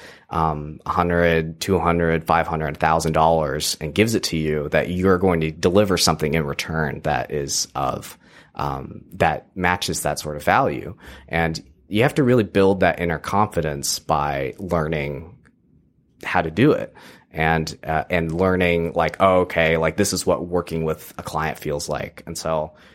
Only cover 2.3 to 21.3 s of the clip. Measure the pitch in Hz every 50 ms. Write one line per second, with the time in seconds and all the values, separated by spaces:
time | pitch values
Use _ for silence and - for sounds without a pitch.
2.3 | 80 85 82 - 85 80 78 76 73 - - 78 80 82 80 82 80 78 80 82
3.3 | 82 80 78 71 67 76 78 - - - 78 78 73 85 104 117 113 101 - -
4.3 | - 82 78 78 76 78 71 76 - 78 67 67 90 90 92 95 92 90 92 95
5.3 | 87 82 80 80 78 82 85 92 87 101 107 98 95 85 - - 82 78 - 76
6.3 | 73 80 78 69 69 - - - 80 80 78 71 65 - - 76 73 64 62 -
7.3 | - 73 71 69 - - - - - - 69 67 - - - - - - _ _
8.3 | - - - _ _ - - 71 69 67 67 - - - - - - 92 - 82
9.3 | 76 - - _ _ 95 90 87 90 87 - - 82 - - 76 76 - - 78
10.3 | 76 73 - - 92 117 139 110 73 60 - - - - - - - - - -
11.3 | - 82 82 82 82 - - - _ _ _ - 95 104 117 147 - - 143 123
12.3 | 123 127 107 95 - 101 95 95 98 92 92 87 82 - 87 85 82 78 - -
13.3 | - 101 107 107 - - 78 76 73 71 67 - - - - - 80 76 71 73
14.3 | 71 69 67 - - - 98 90 87 85 78 76 82 78 71 71 71 65 - -
15.3 | - - _ _ _ _ _ _ _ _ _ _ _ _ _ _ _ - - -
16.3 | - 90 82 82 80 87 120 151 117 - - - - - - - - - _ _
17.3 | - 80 78 80 82 82 80 78 - - - - 78 78 76 - - 87 82 82
18.3 | 80 85 95 95 92 92 92 87 85 85 82 82 - 85 82 80 - - 95 95
19.3 | 92 90 90 - - - 82 80 82 82 80 80 80 - 104 98 - 90 - 92
20.3 | 87 - 80 90 87 87 85 - 85 82 80 78 78 - - - - - - -